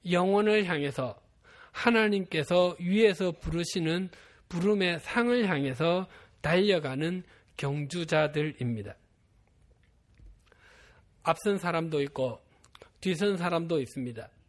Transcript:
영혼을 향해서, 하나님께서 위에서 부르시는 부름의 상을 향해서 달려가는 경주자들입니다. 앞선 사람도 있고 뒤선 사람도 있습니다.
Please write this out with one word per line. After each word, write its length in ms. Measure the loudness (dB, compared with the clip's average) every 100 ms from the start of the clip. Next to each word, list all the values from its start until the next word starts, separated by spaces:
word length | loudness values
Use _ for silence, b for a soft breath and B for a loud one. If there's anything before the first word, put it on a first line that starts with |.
| 0
영혼을 560 | 0 4 4 4 2 2
향해서, 560 | -2 -2 -4 -6 -8 _ _ B B B
하나님께서 1040 | 0 2 4 4 0 -2 -4 2 4 4 0
위에서 520 | 0 4 4 4 -2
부르시는 800 | -4 -4 -4 -2 -2 0 -2 -4 B B B _
부름의 500 | -2 0 2 0 -2
상을 460 | -4 -2 0 2 2
향해서 600 | 0 -2 0 0 0 -2 B B B
달려가는 800 | 0 2 4 2 0 -2 -2 -4 -10 b b -6
경주자들입니다. 1400 | -4 -4 -4 -6 0 2 2 0 -4 -4 -4 -4 -8 -14 _ _ _ _ _ _ _ _ _ _ _ _ -20 -20 _ b b b b b b _
앞선 340 | -2 0 0 -2
사람도 440 | -2 -2 -2 -2
있고 380 | -2 -2 -4 -4 _ _ _ -20 B _
뒤선 360 | -4 0 0 0
사람도 420 | 0 -2 0 -2
있습니다. 480 | -2 -6 -8 -10 -16 _